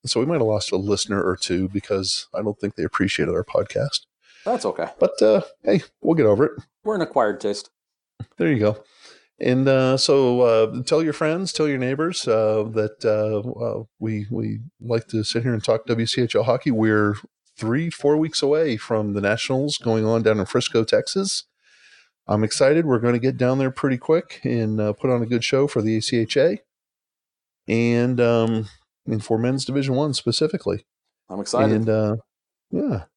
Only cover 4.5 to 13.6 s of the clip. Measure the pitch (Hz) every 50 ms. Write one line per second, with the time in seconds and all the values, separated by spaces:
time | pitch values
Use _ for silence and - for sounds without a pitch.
4.5 | 240 233 - 101 85 - 82 - - - - 90 - - 104 110 110 98 - -
5.5 | - _ - 113 107 180 - - _ _ - - 170 165 127 107 101 104 147 156
6.5 | - - - _ _ _ _ 214 220 190 160 - - 139 117 104 98 90 - 104
7.5 | 101 - - - _ _ _ _ _ _ _ _ _ _ - _ _ - - 165
8.5 | 147 110 104 104 107 - - _ _ _ - - - _ _ _ _ _ - 123
9.5 | 127 131 135 135 135 131 131 131 131 131 - - 139 139 135 123 123 123 123 117
10.5 | 113 110 113 110 - 123 127 - 160 156 165 156 143 - 165 156 165 180 190 170
11.5 | - - 156 151 139 131 127 127 135 135 160 170 175 - - - 113 110 110 107
12.5 | 107 110 107 107 110 110 107 107 - _ - 113 107 107 107 107 110 104 104 123
13.5 | - -